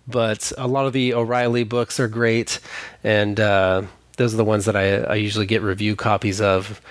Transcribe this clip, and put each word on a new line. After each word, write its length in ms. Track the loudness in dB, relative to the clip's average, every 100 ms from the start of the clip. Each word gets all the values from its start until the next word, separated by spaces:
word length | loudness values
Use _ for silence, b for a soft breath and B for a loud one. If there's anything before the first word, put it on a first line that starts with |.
| -6
but 460 | -2 0 -2 -6 -6
a 80 | -2
lot 200 | 0 0
of 60 |
the 220 | 0 0
O'Reilly 480 | 0 0 0 0 0
books 380 | 0 -2 -2 -2
are 80 | -2
great, 500 | 0 2 2 -2 -8 B B B B
and, 340 | 2 2 2 2
uh, 440 | 2 4 4 2 -2 -14 _ -2
those 180 | 0
are 20 | 2
the 80 |
ones 200 | 2 2
that 100 | 0
I, 220 | 0 2 0
I 180 | 0
usually 320 | -2 -2 -2 0
get 160 | 0
review 320 | 0 -2 -2
copies 460 | -2 0 0 0 0
of. 400 | 2 2 -2 -14 B